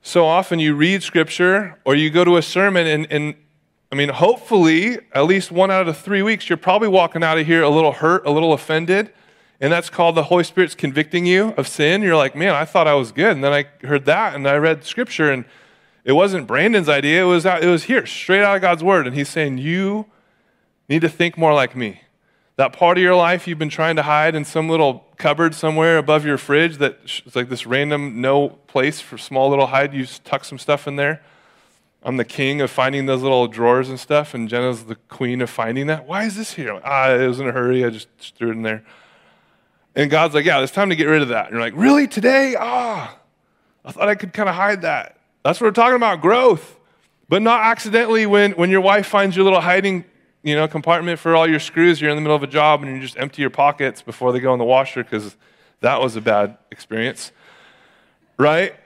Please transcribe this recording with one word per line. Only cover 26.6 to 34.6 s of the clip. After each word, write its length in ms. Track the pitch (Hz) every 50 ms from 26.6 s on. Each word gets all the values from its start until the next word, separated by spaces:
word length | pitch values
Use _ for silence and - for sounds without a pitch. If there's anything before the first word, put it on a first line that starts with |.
| 165 170 156
that 220 | 139 143 127 - _ _
sh-, 160 | - - - _
it's 100 | 127 -
like 140 | 123 123 123
this 160 | 127 117 -
random 560 | 113 127 135 147 147 147 143 143 143 110 117
no 280 | 123 135 139 143 143 -
place 520 | - _ _ _ _ 127 131 147 147 -
for 160 | - - 127
small 320 | 110 - - 139 131 135 139
little 180 | 143 139 135
hide. 280 | 131 131 135 143 143 143
You 80 | 135 127
s-, 160 | 127 - - _
tuck 220 | - 143 139 -
some 140 | - 143 127
stuff 280 | - - 147 143 -
in 80 | 143 139
there. 260 | 143 143 143 160 156 _ _ _ _ _ _ _ _ _ _ _ _ _ _ _ _
I'm 140 | _ 127 131
the 80 | 127 113
king 380 | - - - 135 135 143 147
of 100 | 139 120
finding 360 | - - 127 135 139 139 135
those 140 | 135 131 127
little 260 | 127 135 135 123 123
drawers 420 | 113 110 113 117 120 123 127 131 131
and 100 | 131 123
stuff, 340 | - _ 147 147 147 147 -
and 140 | 120 113
Jenna's 380 | 107 117 120